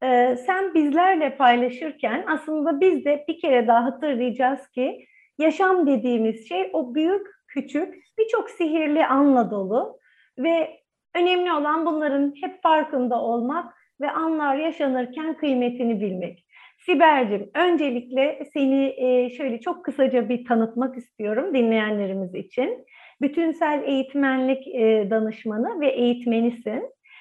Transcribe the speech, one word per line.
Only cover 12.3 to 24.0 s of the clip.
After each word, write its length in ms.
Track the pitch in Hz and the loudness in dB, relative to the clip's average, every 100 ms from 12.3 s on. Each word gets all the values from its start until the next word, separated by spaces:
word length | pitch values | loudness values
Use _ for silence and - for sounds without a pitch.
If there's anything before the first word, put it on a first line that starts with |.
| - | -2
hep 220 | 370 - | -12 -2
farkında 580 | 330 311 311 269 254 240 | 2 2 2 -2 -2 -2
olmak 540 | 226 233 240 330 - - _ - | 0 -2 -2 -4 -8 -16 _ -8
ve 100 | 285 | -6
anlar 460 | 302 320 311 294 269 | -2 -2 0 0 0
yaşanırken 800 | 320 320 277 254 240 302 320 320 | -2 -2 -2 -2 -4 -6 -8 -4
kıymetini 640 | 302 247 240 247 233 214 | 0 0 0 -2 -2 -2
bilmek. 440 | 202 185 175 - _ - - _ | -2 -6 -8 -12 _ -20 -20 _
Sibel'cim, 720 | - 294 320 285 220 202 - | -2 6 6 6 2 -2 -4
öncelikle 880 | 294 349 330 285 240 247 254 285 - 285 | 0 2 2 0 -2 -4 0 0 -2 -8
seni, 420 | 294 269 269 269 - | -2 2 2 0 0
e, 340 | 254 254 247 | 0 2 0
şöyle 300 | 247 269 226 | -4 -6 -6
çok 240 | 359 349 | -6 -6
kısaca 440 | - 277 262 247 214 | -8 0 2 2 0
bir 160 | 240 | -4
tanıtmak 520 | - 226 226 233 254 254 | 0 0 0 -2 -6 -6
istiyorum 580 | - - 208 214 370 | -18 -8 -4 -4 -2
dinleyenlerimiz 800 | 269 226 220 214 208 196 190 185 | 0 2 2 0 -2 -4 -4 -6
için. 520 | 185 190 - 302 494 - - - - | -8 -8 -4 -4 -6 -12 -20 -20 -4
Bütünsel 640 | 269 311 330 311 311 294 | -4 0 -2 0 0 0
eğitmenlik, 840 | - 269 | 0 -2